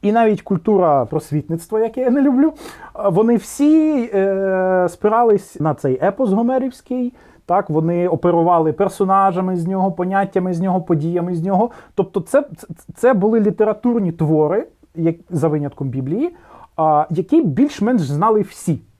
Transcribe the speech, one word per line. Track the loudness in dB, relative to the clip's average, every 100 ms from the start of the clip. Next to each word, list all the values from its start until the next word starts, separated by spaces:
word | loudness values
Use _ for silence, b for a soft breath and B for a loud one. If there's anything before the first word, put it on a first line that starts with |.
і | 0
навіть | 2 2 0
культура | -2 -4 2 2 4 2 0
просвітництва, | -4 -4 -6 -4 -8 -4 -4
яке | -2 -2
я | 0
не | 2
люблю, | 2 2 2
е, | 0 -20 -20 -20 -4 0
вони | 2 2 0
всі, | -2 0 4 4 4 0 -2
е, | 0 0 0 -2 0 0 2 0
спирались | 0 0 2 2 2 -2 -4
на | -4
цей | -2 -2 0 -2
епос | 0 0
гомерівський. | 0 0 0 -4 -8 _ -6 -6 b b b -2
Так, | -2 0
вони | -2 0 0 0
оперували | 0 2 2 4 2 2
персонажами | 0 -2 -2 0 2 2 0 -4 -2
з | -4
нього, | -2 -2
поняттями | -2 -2 -2 0 -2 -2
з | -2
нього, | -2 -2
подіями | 0 -2 0 -2 -4 -4
з |
нього. | -2 0 0 B B -6
Тобто | -4 -4
це, | 0 -2 -2 -14
це, | -18 -20 -18 -2
це | 0
були | 2 2 2
літературні | 0 0 0 0 0 0 -2
твори, | -2 0 2 2 0 -4 _ _ -4
як, | -4 -4 -6
за | -2 0
винятком | -2 -4 -8 -8
Біблії, | -6 -6 -4 -6 -8 B B B -2
а, | 2 2 0
які | -4 2 2
більш-менш | 2 0 0 0 0 0
знали | 0 0 2 2
всі. | 0 -6 -4 -4 -6